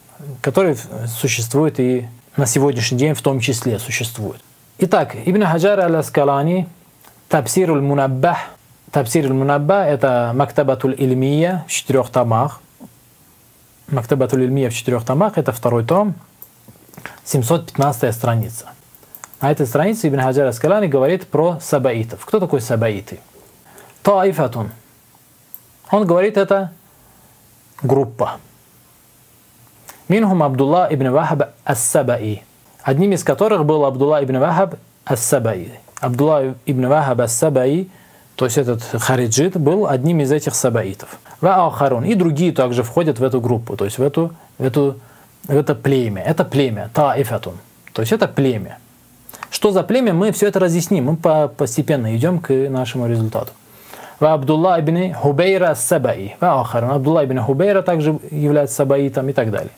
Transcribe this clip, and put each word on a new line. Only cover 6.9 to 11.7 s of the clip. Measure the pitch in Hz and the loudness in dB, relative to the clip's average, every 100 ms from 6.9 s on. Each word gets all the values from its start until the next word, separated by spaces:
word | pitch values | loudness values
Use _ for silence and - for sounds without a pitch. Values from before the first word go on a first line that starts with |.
| _ - _ - | _ -20 _ -2
Табсируль | 156 123 - 180 151 | -2 0 0 2 2
Мунаббах. | 139 143 135 131 156 - - - _ _ _ | 2 0 0 2 0 0 -6 -16 _ _ _
Табсируль | 147 117 170 139 | -4 0 0 0
Мунаббах — | 131 139 143 147 196 170 | 0 2 0 2 2 2
это | 143 135 123 120 | 2 2 2 0
«Мактабатуль | 123 139 - 139 127 135 131 | 0 -2 0 0 0 0 0
Ильмия» | 135 127 131 147 170 185 | 0 2 2 2 0 -2
в | - | -6